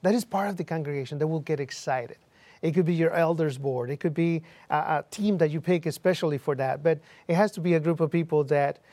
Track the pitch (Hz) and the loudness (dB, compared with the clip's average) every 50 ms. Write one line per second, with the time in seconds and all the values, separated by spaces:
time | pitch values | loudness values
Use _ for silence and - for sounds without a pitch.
0 | - 185 220 247 - - - 190 196 202 196 180 165 - 165 165 147 147 143 139 | 0 2 2 2 0 -2 -2 -2 -2 -2 -4 -6 -6 -4 -4 -4 -4 -4 -6 -6
1 | 131 - 151 143 151 156 160 160 147 - 156 139 143 127 - - - 156 131 131 | -6 -6 -4 -2 -2 -2 -2 -4 -2 -2 -4 -4 -4 -6 -8 -10 -4 -4 -2 -2
2 | 117 - - - _ _ _ _ _ - - _ - 165 147 185 170 160 175 160 | -4 -8 -14 -20 _ _ _ _ _ -20 -12 _ -2 0 2 2 2 2 2 2
3 | 165 165 - 156 165 160 170 160 160 151 131 131 139 139 127 123 120 123 147 - | 2 2 4 2 2 2 2 2 0 -2 -2 -4 -4 -4 -4 -2 -4 -4 -6 -4
4 | - 170 147 170 170 170 165 160 160 - - - - _ - 151 - - 160 143 | -4 -4 0 0 0 0 0 -2 -4 -8 -18 -20 -6 _ -2 -2 0 0 -2 -2
5 | - - - - 202 214 202 165 165 151 151 160 - 180 180 165 156 160 143 - | -4 -6 -6 -2 0 0 2 4 2 2 0 -2 0 0 0 0 0 -4 -6 0
6 | - 180 180 - 180 160 147 131 - 156 143 131 135 131 135 143 147 165 160 151 | 0 0 2 2 0 -2 -2 -2 -2 -2 -2 0 0 -2 -2 0 2 0 0 0
7 | - - - - _ - 165 175 214 202 - 190 160 180 170 160 151 170 165 160 | -4 -12 -20 -16 _ 0 2 4 2 2 0 -2 0 2 2 4 4 2 2 2
8 | 165 143 - 170 165 165 156 151 147 131 151 143 143 143 - - _ _ | 0 0 2 0 0 2 2 0 2 4 2 2 2 2 -2 -6 _ _